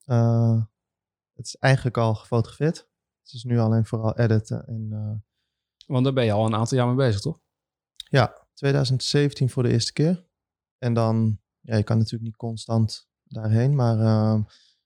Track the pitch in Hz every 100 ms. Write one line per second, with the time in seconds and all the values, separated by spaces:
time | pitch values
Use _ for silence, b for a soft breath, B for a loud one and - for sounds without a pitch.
0 | - 120 117 117 117 113 110 _ _ _
1 | _ _ _ _ 113 - 135 135 123 117
2 | 113 107 - 117 - - 147 - _ _
3 | _ _ _ 123 120 120 110 113 107 113
4 | 110 - 117 107 - 117 - 113 107 107
5 | 107 107 - _ _ _ _ _ - 131
6 | 131 131 113 104 110 107 113 131 123 127
7 | 131 101 143 - _ _ _ _ _ _
8 | - 139 110 - _ - 139 139 127 131
9 | - 147 143 - 127 - 120 117 - -
10 | 156 180 _ _ _ _ _ _ 123 117
11 | 113 113 110 104 _ _ - 110 101 113
12 | 110 117 113 - 117 110 - 113 107 -
13 | _ _ _ 113 110 113 131 143 120 110
14 | 110 110 107 107 107 b b b